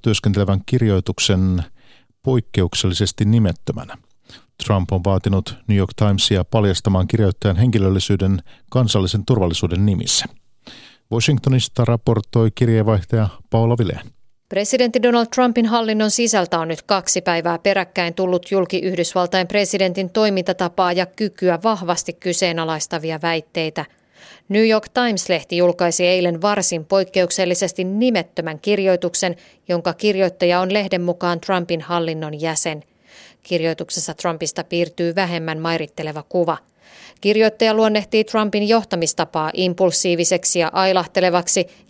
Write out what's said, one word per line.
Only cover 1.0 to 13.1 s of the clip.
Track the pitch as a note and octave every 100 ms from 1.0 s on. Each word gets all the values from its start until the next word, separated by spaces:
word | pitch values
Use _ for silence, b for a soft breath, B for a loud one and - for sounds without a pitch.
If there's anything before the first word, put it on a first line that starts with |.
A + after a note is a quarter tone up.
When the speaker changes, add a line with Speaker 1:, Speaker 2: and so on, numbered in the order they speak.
| F2+ G2+ - F#2+ F#2 F#2 D#2+ b b b b _
Speaker 1:
poikkeuksellisesti | - B2+ - - F2+ - F#2+ F2 G2+ -
nimettömänä. | G2+ A2+ G2+ D#2+ - - - - _ _ B B B _
Trump | - G2+ F2
on | F#2+
vaatinut | F#2+ F#2+ - G2 - - -
New | G2+
York | F#2 -
Timesia | G#2 F#2+ - G2
paljastamaan | F2 A2+ G#2 F2+ - F#2 F#2
kirjoittajan | A2 G2+ - G#2 F2
henkilöllisyyden | B2 A2 F#2+ F#2+ - G2 F#2+ F#2+ b b b
kansallisen | B2+ A#2 G#2 F#2 G#2+ F#2
turvallisuuden | B2 F2+ E2+ F2+ F2 G#2
nimissä. | F#2 - - - - _ _ B B B B _
Washingtonista | A#2 C3 C#3+ - C3 - -
raportoi | A#2 A#2 - G#2+ - A#2+ A2+
kirjeenvaihtaja | - A#2+ A2+ G#2+ G#2+ -